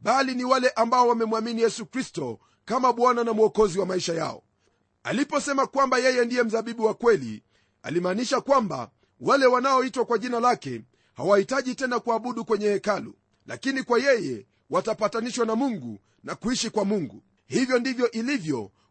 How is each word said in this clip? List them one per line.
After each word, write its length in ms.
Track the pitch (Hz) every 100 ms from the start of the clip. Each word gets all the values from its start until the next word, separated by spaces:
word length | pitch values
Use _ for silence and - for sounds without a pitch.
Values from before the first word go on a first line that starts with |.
bali 340 | 208 262 262
ni 100 | 247
wale 260 | 247 262 247
ambao 380 | - 233 247 240
wamemwamini 540 | 233 220 220 226 226
Yesu 240 | 226 - 214
Kristo 520 | 262 - - 131 110 _ _
kama 280 | - 240 254
Bwana 320 | 240 247 240
na 80 | 233
Mwokozi 460 | 220 214 - 214 180
wa 80 | 185
maisha 280 | 185 -
yao. 280 | 165 151 - _ _ _ _ _ _
Aliposema 640 | 117 196 285 294 285 277 262
kwamba 320 | 269 269 254
yeye 260 | 254 254
ndiye 180 | 240 247
mzabibu 420 | 233 220 226 233
wa 100 | 220
kweli, 480 | - 233 190 117 107 _ _ _ _
alimaanisha 580 | - 165 180 190 247 254
kwamba 500 | - 277 202 139 117 _ _ -
wale 260 | 196 269 254
wanaoitwa 580 | 247 269 262 262 262
kwa 140 | 233 233
jina 220 | 247 233
lake 420 | 233 226 139 117 110 _ _
hawahitaji 600 | - 156 202 196 262 254
tena 260 | 240 254 240
kuabudu 440 | 240 226 240 226
kwenye 220 | 226 208 208
hekalu, 480 | 202 214 190 110 - _ _ -
lakini 360 | - 262 269
kwa 160 | - 233
yeye 480 | 277 240 139 113 - _ -
watapatanishwa 760 | 160 202 214 208 226 233 247 226
na 100 | 226
Mungu 420 | 277 202 120 104 _ _
na 100 | 139
kuishi 360 | 170 214 247 226
kwa 140 | 214
Mungu. 380 | 202 208 131 98 _ _ -
Hivyo 320 | 160 254 254
ndivyo 320 | 254 247 240
ilivyo 600 | 226 240 285 156 127 98 _ _